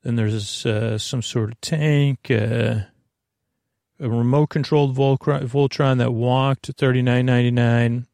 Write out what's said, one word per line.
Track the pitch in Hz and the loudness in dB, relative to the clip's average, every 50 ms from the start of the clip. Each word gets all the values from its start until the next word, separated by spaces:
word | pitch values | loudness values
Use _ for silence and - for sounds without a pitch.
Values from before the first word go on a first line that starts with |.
Then | _ 123 117 | _ -2 -2
there's, | 117 110 107 107 110 101 - - - - | 0 0 0 -2 -4 -6 -8 -10 -6 -4
uh, | 120 107 107 110 113 110 | -2 -2 -2 -2 -4 -4
some | 110 - - - 123 | -6 -6 -6 -6 -6
sort | 113 - - 120 110 101 | -6 -4 -4 -4 -4 -4
of | 117 _ | -6 _
tank, | - - 165 156 151 156 147 143 143 139 135 - _ - | -8 -6 -4 -2 0 2 2 2 2 0 -2 -4 _ -2
uh, | 127 107 107 110 117 117 113 113 113 110 98 _ _ _ _ _ _ _ _ _ _ _ _ _ _ _ _ _ _ _ _ _ _ _ | -2 0 0 -2 -2 -2 -2 -2 -2 -4 -6 _ _ _ _ _ _ _ _ _ _ _ _ _ _ _ _ _ _ _ _ _ _ _
a | 143 | -6
remote-controlled | 120 113 117 117 123 131 147 151 - - 160 135 - 156 147 143 139 127 | -4 -2 0 2 2 2 2 2 2 0 -4 -2 2 2 2 2 2 0
Volcr-, | 131 139 135 135 127 - - 143 143 139 | 0 2 2 2 0 0 -2 -2 -2 -4
Voltron | 123 120 139 139 131 - - 147 135 131 | -4 0 0 0 0 0 0 2 2 2
that | 127 120 120 | 2 0 0
walked, | 120 113 120 123 127 131 131 139 135 - - - - | 0 -2 0 0 2 2 2 0 -2 -2 -6 -14 -6
thirty-nine | - 147 131 127 127 123 127 120 123 127 | 0 0 2 2 2 2 2 2 2 2
ninety-nine. | 127 127 123 123 123 120 123 120 117 117 117 120 117 117 123 123 _ | 2 2 2 2 2 2 2 2 4 4 2 2 0 0 -4 -6 _